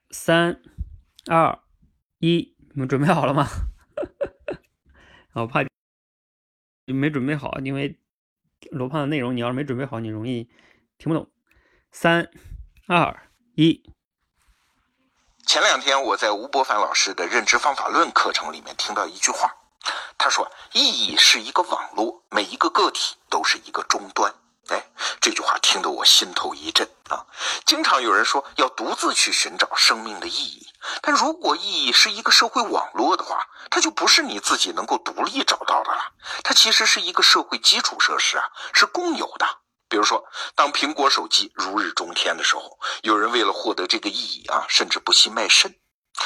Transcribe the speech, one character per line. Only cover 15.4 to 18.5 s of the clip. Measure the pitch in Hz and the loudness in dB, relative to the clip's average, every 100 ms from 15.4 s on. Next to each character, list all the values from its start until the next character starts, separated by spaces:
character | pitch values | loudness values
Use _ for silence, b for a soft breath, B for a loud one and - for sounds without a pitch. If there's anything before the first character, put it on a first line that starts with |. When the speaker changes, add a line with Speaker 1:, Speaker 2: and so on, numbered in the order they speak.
| - | 0
Speaker 2:
前 | 151 | 2
两 | 185 135 | 2 2
天 | 135 139 | 2 2
我 | 123 101 | 2 0
在 | 110 | 0
吴 | 104 - | -2 -2
伯 | 131 | 0
凡 | 127 107 | 2 2
老 | 92 | 0
师 | - 98 | 0 -2
的 | 95 - | -2 -2
认 | 120 | 0
知 | 110 120 | 2 2
方 | 147 139 | 0 -2
法 | - | 0
论 | 135 151 | 0 2
课 | - - | 2 0
程 | - 82 | -2 -6